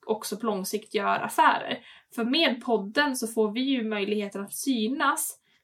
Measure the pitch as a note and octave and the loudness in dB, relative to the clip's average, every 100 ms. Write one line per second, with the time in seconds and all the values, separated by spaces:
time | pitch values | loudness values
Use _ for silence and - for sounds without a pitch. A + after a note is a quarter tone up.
0 | - G#3+ - G#3 A#3 G3 G3 G#3 - G#3 | -4 -4 -4 -4 -2 -2 -2 -6 -4 -2
1 | G3 - - - F4+ - - B3 - - | 0 0 0 4 6 4 0 -8 -10 -20
2 | _ - A#3 D4+ D#4 A#3 - A3 G3 C#4 | _ -4 0 4 2 2 0 0 2 0
3 | D4 B3+ A3+ A3+ G#3+ A3 C4+ C4 A3 G#3 | 0 0 -2 0 0 0 0 0 0 -2
4 | G3 G#3 G3+ G3 G3+ - C#4 A#3+ G#3+ D4 | -2 -2 -2 -6 -8 -4 -2 0 0 2
5 | C#4+ D#4 - - _ _ | 2 2 -2 -8 _ _